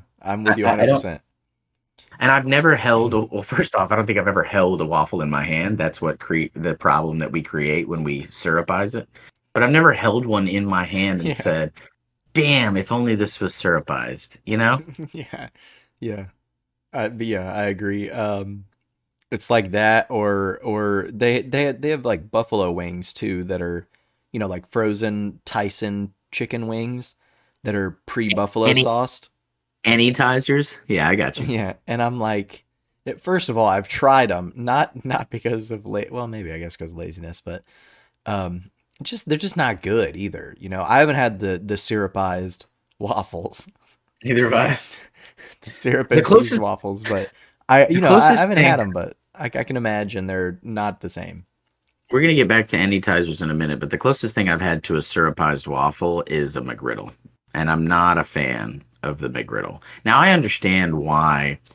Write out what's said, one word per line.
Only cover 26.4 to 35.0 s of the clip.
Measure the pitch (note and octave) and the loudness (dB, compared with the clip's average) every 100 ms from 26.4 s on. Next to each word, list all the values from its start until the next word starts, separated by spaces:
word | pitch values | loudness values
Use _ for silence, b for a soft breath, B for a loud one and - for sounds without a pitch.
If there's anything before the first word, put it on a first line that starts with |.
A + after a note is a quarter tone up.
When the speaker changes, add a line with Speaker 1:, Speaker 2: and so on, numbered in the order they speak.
| A#2+ A#2+ A2+ | -6 -6 -6
Speaker 1:
wings | A2+ A#2 B2 B2 - _ _ _ _ | -6 -6 -8 -12 -20 _ _ _ _
that | A#2+ | -4
are | G2+ F#2 D#2+ - | -2 -4 -6 -8
pre-buffalo | - A2 - G2+ A2+ A2 | -2 0 0 0 2 2
Speaker 2:
Any | B2+ | 4
Speaker 1:
sauced. | B2+ A#2 B2+ - - _ _ _ _ _ | 2 0 -2 -6 -16 _ _ _ _ _
Speaker 2:
Any | A2+ A#2 A#2+ | 2 4 4
Tizers? | B2 B2+ B2+ C3 C#3+ C#3+ - - | 4 2 2 2 0 0 -6 -4
Yeah, | G2 D#2 | 0 2
I | G2 | 2
got | C2+ - | 0 -4
you. | A#2+ | -4
Speaker 1:
Yeah, | A2+ G2 - - | -4 -4 -8 -8
and | A#2 | -4
I'm | A#2+ B2 | -2 -2
like, | A2 G#2+ G2 - _ _ _ _ | -4 -4 -6 -14 _ _ _ _
it, | - - | -12 -10
first | - F#3 - | -2 -2 -2
of | A#2 | 2
all, | A2 | 2
I've | F#2+ G2 | 2 -2
tried | - C#3 C3+ A#2+ | 0 4 6 4
'em, | F2+ F2+ | 0 -6
not, | - A#2+ C3 D3+ B2+ | -8 -2 0 -2 -6